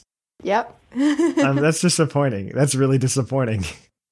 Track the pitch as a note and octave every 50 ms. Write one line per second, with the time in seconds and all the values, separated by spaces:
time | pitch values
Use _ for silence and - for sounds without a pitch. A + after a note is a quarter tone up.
0 | - _ _ _ _ _ _ _ - F3+ G3 A3+ B3 - - _ _ _ - B3
1 | C#4 D4+ D4 D4 E4+ D#4+ C4+ D#4 - C3+ C#3 C#3+ C#3+ D#3 D#3+ - - F3 - -
2 | E3 C3+ - D3 C#3+ C3+ A2 G2+ F#2+ - - B2 D3 C#3 C3 C3 C#3 C3+ C3+ C3
3 | C3 B2+ - C#3 A#2+ - C3 C3+ C3 A2+ A2 G2+ F2+ D#2+ - - _ _ _ _
4 | _ _